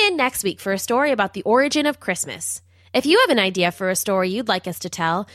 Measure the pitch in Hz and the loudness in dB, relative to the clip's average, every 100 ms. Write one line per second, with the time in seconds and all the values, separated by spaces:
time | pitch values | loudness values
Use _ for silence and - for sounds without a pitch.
0 | 415 311 254 - 196 175 196 196 - 240 | 2 2 -2 -2 -6 -4 -4 -4 0 0
1 | 294 226 190 196 - 247 285 302 294 277 | 2 0 -2 -2 0 2 2 2 0 -2
2 | - 175 147 104 - - _ _ _ 254 | -6 -6 -6 -8 -10 -12 _ _ _ -2
3 | 285 415 494 240 190 185 175 - 185 180 | 4 4 6 4 2 2 0 0 -2 -2
4 | 214 190 185 214 226 185 185 165 175 - | 0 0 0 -2 -2 -2 -4 -10 -10 -4
5 | 165 175 208 | -2 -2 -6